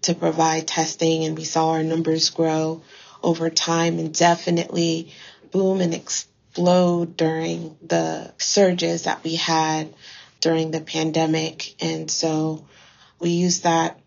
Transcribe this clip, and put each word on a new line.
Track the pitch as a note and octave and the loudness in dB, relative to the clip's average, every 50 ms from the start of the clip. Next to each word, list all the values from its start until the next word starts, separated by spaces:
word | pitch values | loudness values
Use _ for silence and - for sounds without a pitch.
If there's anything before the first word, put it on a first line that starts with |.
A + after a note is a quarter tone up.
| - | 0
to | - F3 | -2 -2
provide | E3 E3+ E3+ D#3+ D#3+ E3 D#3+ D#3+ D#3+ D#3+ | 0 0 -2 2 2 2 2 2 0 -4
testing. | - - - D#3+ D#3 - - E3 E3 D#3+ D#3+ D#3+ | -4 -2 -2 -2 -2 -2 -2 0 0 2 0 0
And | D#3 D#3+ D#3 | -4 -4 -6
we | D#3+ | -8
saw | - - E3 D#3+ D#3+ | -4 -2 0 0 2
our | D#3+ D#3+ D#3+ | 0 0 0
numbers | D#3+ E3 D#3+ E3 D#3 D#3+ D#3+ D#3+ - | -2 -2 -2 0 0 0 0 0 -2
grow | - - E3 D#3+ D#3 D#3+ D#3+ D#3 E3 E3 D3+ - - - - - - - - | 0 0 0 0 2 0 -2 -2 -4 -8 -12 -20 -20 -20 -20 -20 -18 -4 -2
over | E3+ E3 D#3+ E3 E3 | -2 0 0 0 -2
time | D#3+ - - - E3 E3 E3 E3+ E3 E3 | 0 0 0 0 0 2 2 2 0 -2
and | D#3+ D#3+ D#3 | -4 -4 0
definitely | - F3 E3+ E3+ E3+ - - F3 E3+ E3 - - F3 E3+ E3 D#3+ E3 E3 - - - - - - _ _ - - | 4 4 4 4 4 2 0 0 0 0 -2 -2 0 0 0 0 -2 -6 -10 -16 -20 -20 -20 -20 _ _ -4 -2
boom | F#3+ G3 F#3+ F#3+ F#3+ | 0 2 2 2 2
and | F3+ F3 E3 | 0 0 -2
explode | - - - - - - _ _ _ _ _ _ - F3 F3 F3+ F#3 F3+ F3 F3 F3 E3+ E3 - | -4 -6 -8 -8 -8 -8 _ _ _ _ _ _ 0 4 4 6 6 6 4 4 2 0 -4 -2
during | - E3 D#3+ D#3+ D#3+ D#3+ E3+ E3+ E3+ E3+ D#3 - _ | -2 0 0 0 0 -2 -4 -4 -6 -8 -12 -14 _
the | - E3 E3+ E3 D#3+ D#3+ D#3+ - - - - _ | -6 -2 -2 0 0 -2 -4 -6 -10 -14 -10 _
surges | - - - - G3+ F#3 F3+ F3+ F3 E3 E3+ E3 - | -4 0 4 4 4 4 4 2 0 -2 -2 -2 -2
that | F3 - - - | -4 -6 -4 -4
we | E3 E3 | -6 -4
had | E3+ - - E3 D#3+ D#3+ D#3 D#3 D#3 D#3 D#3 - _ - - - - - - _ _ | -4 0 2 2 2 2 2 0 -2 -4 -6 -12 _ -20 -20 -20 -20 -20 -20 _ _
during | - D#3+ E3 D#3+ D#3+ D#3+ D#3 | 0 2 2 2 0 -2 -4
the | D#3 | -6
pandemic. | D#3 - - D#3+ D#3+ D#3+ D#3 D#3+ D#3+ D#3+ D#3 D#3+ D#3+ D#3+ - - - - - _ | -6 -6 -4 -2 -2 0 0 0 2 2 0 0 -2 -4 -8 -10 -14 -14 -10 _
And | - E3 D#3+ D#3+ D#3+ D#3 | -4 -4 -4 -4 -6 -6
so | - - - D#3+ D#3 D#3 D#3 D#3 D#3 D#3 - - - - - - _ _ - _ _ _ | -4 -2 -2 0 0 0 0 -2 -4 -6 -12 -20 -20 -20 -20 -20 _ _ -20 _ _ _
we | E3+ E3+ | -2 -2
used | E3+ E3+ F3+ F3+ F3 - - | 0 2 2 0 0 0 0
that | F3 E3 E3 E3 E3 - - _ | 2 2 2 2 0 -4 -10 _